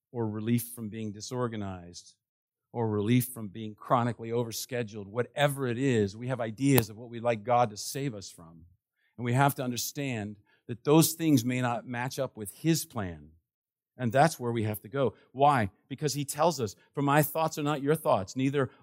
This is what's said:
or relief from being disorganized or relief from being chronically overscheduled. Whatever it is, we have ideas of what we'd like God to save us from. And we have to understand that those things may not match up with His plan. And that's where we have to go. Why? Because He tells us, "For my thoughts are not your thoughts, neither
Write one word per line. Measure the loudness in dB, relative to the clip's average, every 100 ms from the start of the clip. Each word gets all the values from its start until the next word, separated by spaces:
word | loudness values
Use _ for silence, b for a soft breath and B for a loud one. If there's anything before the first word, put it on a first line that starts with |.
| _
or | -4 -4
relief | -2 2 2 0 -8
from | -10
being | -8 -8
disorganized | -8 -8 -4 -2 -4 -6 -8 -12 -18 -20 _ _ _ _ _ _
or | -4 0
relief | 0 4 4 2
from | -4 -12
being | -10 -12
chronically | -12 0 2 2 -2 -4
overscheduled. | -2 -2 -6 -6 -6 -6 -8 -8
Whatever | -6 -4 0 0 2 -2
it | 0
is, | 2 4 2 -2
we | -6
have | -6
ideas | -6 0 4 4 2
of | -4
what | -14
we'd | -4
like | 0 0
God | 2 2 2
to | 0
save | -8 -6 -6
us | -8 -12
from. | -18 -20 -20 -20 _ _ _ _ -8
And | 0
we |
have | 2 2 2
to |
understand | -4 -4 -6 -6 -6 -4 -6 -10 _ _ -12
that | -6 6
those | 8 6
things | 4 4 4
may | 4 0
not | 0 -2 -4
match | -6 -6 -4
up | -6 -8
with | -12
His | -4 0 0 0
plan. | -6 -6 -8 -16 _ _ _ _ _ _ -6
And | 0
that's | 4 4 2
where | -4
we | -2
have | -2 -4
to | -6
go. | -2 -2 b b
Why? | 2 4 4 2 -4 _
Because | -6 -4
He | -4
tells | -6 0 2 2
us, | -4 -6 b
"For | -2
my | 4 4
thoughts | 4 0 -2 -2
are |
not | -2 -2
your | 0 0
thoughts, | 2 2 0 -2
neither | 0 0 -2 b